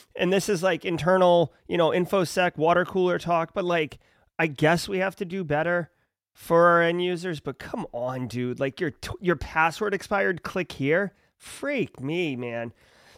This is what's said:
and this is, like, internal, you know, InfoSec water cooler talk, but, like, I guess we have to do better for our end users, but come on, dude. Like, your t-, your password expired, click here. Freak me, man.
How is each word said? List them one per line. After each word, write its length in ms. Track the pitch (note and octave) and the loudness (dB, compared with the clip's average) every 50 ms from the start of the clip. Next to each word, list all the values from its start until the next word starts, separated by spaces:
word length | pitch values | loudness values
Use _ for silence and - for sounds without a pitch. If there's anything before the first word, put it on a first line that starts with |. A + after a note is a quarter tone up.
| - _ _ | -20 _ _
and 160 | - - F3+ | -2 0 2
this 200 | F#3 G3 F3+ - | 2 2 2 0
is, 120 | G#3 E3 F3 | -2 0 2
like, 220 | F#3+ F3 E3 - | 0 0 0 -2
internal, 720 | F#3+ E3+ D#3 D3+ E3+ F#3 F#3+ F#3 F3+ F3 F3 E3+ - - _ _ | -4 -4 -2 2 2 4 6 6 6 6 6 4 2 -2 _ _
you 120 | _ F3 E3+ | _ 0 2
know, 120 | E3+ D#3 | 2 2
InfoSec 680 | - F3+ F3+ E3 - G3 F3+ - - F#3+ F3+ F3 - - | 4 2 0 2 2 0 0 0 0 0 0 0 0 0
water 260 | D3+ D#3+ F3 F3 F3+ | 2 2 4 2 2
cooler 340 | - - F#3+ F3+ F3+ F3 E3+ | 0 0 0 0 0 0 -2
talk, 360 | - E3 F3 E3 E3 D#3+ - | -2 -2 0 0 -2 -2 -4
but, 100 | G#3 F#3 | -4 -2
like, 340 | F3 F3 E3 D#3+ C3+ - - _ _ _ _ _ _ _ - | 0 0 0 0 -2 -6 -16 _ _ _ _ _ _ _ -2
I 80 | E3+ | -2
guess 420 | E3 C#3 - D3+ D3+ E3+ E3 - - | -2 0 2 2 2 2 2 0 -4
we 100 | G3+ F#3 | -4 -2
have 180 | F#3 G3 F3+ | -2 -4 -4
to 80 | - G3+ | -6 -8
do 180 | E3+ F3 G3 F#3 | -8 -6 -8 -4
better 480 | D3 D3 D3 D#3 E3+ F3 F3 E3+ - _ _ _ _ _ _ _ _ _ | -2 -2 -2 0 0 0 -2 -2 -4 _ _ _ _ _ _ _ _ _
for 320 | _ - - E3+ E3+ E3+ | _ -4 2 4 6 8
our 160 | F3 E3+ E3+ E3+ | 8 8 6 4
end 200 | E3+ E3+ F3 F3+ | 4 2 0 -2
users, 360 | F3+ F3+ E3 F3 F#3 E3+ C#3+ | -2 -2 -4 -4 -6 -6 -6
but 220 | - D3 C3 - | -6 -10 -10 -10
come 260 | - - - B3 F3+ - - | -10 -10 -8 -8 -8 -6 -6
on, 340 | A#2 A#2+ B2+ C3 B2+ B2+ | -6 -6 -4 -4 -6 -6
dude. 320 | A#2 A#2+ B2 B2 B2 B2 A#2 | -6 -4 -4 -4 -4 -2 -2
Like, 220 | C#3 C#3 C3+ - | -2 -4 -2 -4
your 100 | F3+ D3+ | -6 -6
t-, 220 | - - - - - - | -6 -6 -10 -12 -10 -4
your 160 | - F3 E3+ | -2 -2 -2
password 580 | C3+ - - - D#3+ D#3+ E3 D#3 - G#3+ G#3 G3 | 0 -2 -4 0 2 2 2 0 -2 -4 -4 -4
expired, 480 | F#3+ - - G#3+ G3 G3 G3 F#3 D#3 - | -4 -4 -4 -2 -2 0 0 -2 -4 -6
click 300 | - - F#3+ F3 - - | -8 -6 -6 -6 -6 -6
here. 420 | - C3+ C#3 D#3 F3+ G3+ F#3 - _ _ _ _ _ | -4 0 2 2 2 0 -2 -6 _ _ _ _ _
Freak 600 | - - - - - C#4 D4 C4 F3+ - - - | -20 -20 -16 -10 -6 -4 -2 -2 -4 -4 -6 -10
me, 340 | B2+ C#3 D#3+ F3 F3+ D#3 C3+ | -8 -6 -4 -2 -2 -4 -4
man. 380 | A#2+ B2 A#2+ A#2 A#2 A#2 A#2 - _ _ _ _ _ _ - - | -6 -8 -8 -8 -8 -8 -10 -12 _ _ _ _ _ _ -20 -16